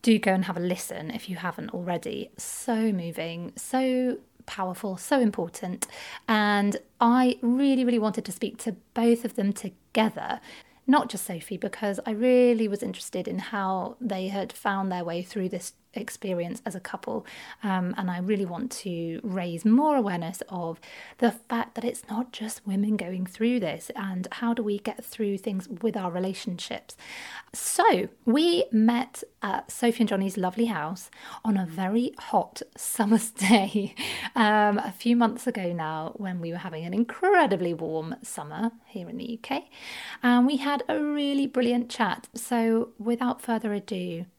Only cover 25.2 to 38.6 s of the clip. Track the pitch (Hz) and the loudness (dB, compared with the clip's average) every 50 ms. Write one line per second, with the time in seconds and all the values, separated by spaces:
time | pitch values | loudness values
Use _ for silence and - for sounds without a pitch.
25.2 | 220 202 202 190 190 220 196 190 185 - 233 170 - 226 208 214 185 180 170 180 | -2 -2 -2 -2 -4 -4 -4 -4 -6 -8 -10 -2 -2 -2 -2 0 -4 -2 -2 -2
26.2 | 185 190 185 - - - 180 170 - - - - _ - - _ - - - - | -2 -2 -4 -6 -6 -8 -6 -6 -8 -8 -10 -10 _ -16 -20 _ -18 -18 -16 -14
27.2 | - - - - - _ - - - - - - 349 453 311 180 202 - - _ | -14 -14 -16 -16 -18 _ -12 -8 -6 -2 2 4 6 6 6 4 2 -4 -8 _
28.2 | _ 240 226 294 320 349 339 349 539 - 233 220 220 226 240 233 254 254 - - | _ 2 4 4 4 4 4 2 2 2 4 4 6 6 4 2 -2 -4 -8 -14
29.2 | - - _ _ - 202 190 - - - - - - 240 233 240 226 202 202 190 | -14 -14 _ _ -4 -4 -4 -4 -6 -8 -6 2 2 2 4 4 2 2 2 0
30.2 | 190 196 185 202 180 185 180 220 233 233 208 160 147 156 185 - - - - - | 0 0 -2 0 -2 -2 2 0 0 0 0 -2 -2 -4 -6 -8 -12 -18 -20 -20
31.2 | - - - - _ 220 202 190 185 165 160 180 190 185 208 233 240 - - - | -18 -16 -16 -4 _ 2 2 2 0 -2 -2 -2 -2 2 2 2 0 0 -4 -8
32.2 | - - - 196 165 - - - - - _ - - - - - 214 202 226 214 | -8 2 2 2 2 2 -8 -14 -14 -14 _ -10 -8 -6 0 0 4 6 6 4
33.2 | - - - - 196 190 240 214 190 196 - 214 196 - - - - - - - | 4 0 -6 0 4 6 6 6 6 4 0 -2 -2 -2 -6 -8 -8 -6 -6 -6
34.2 | - - - 262 220 208 214 214 208 208 208 208 - 233 190 - - 240 240 240 | -8 -4 2 4 4 6 8 6 6 6 4 2 0 -4 -8 -2 2 4 6 6
35.2 | 233 220 - - - 254 240 208 185 175 175 170 160 156 160 156 160 165 - - | 6 4 2 0 -4 -4 -4 -2 -4 -2 -2 -2 -2 -4 -4 -4 -6 -6 -8 -8
36.2 | 202 190 180 175 170 170 165 175 175 185 160 156 165 170 185 202 233 - - - | -6 -6 -4 -4 -4 -6 -6 -6 -8 -8 -8 -6 -6 -2 0 0 0 0 0 0
37.2 | - 381 403 359 311 220 196 170 175 170 170 156 160 160 160 160 160 165 - - | 2 6 6 6 6 6 4 2 0 -2 -2 -2 -4 -4 -4 -4 -4 -6 -10 -10
38.2 | - - - - 151 147 156 160 | -12 -12 -10 -10 -10 -10 -6 -4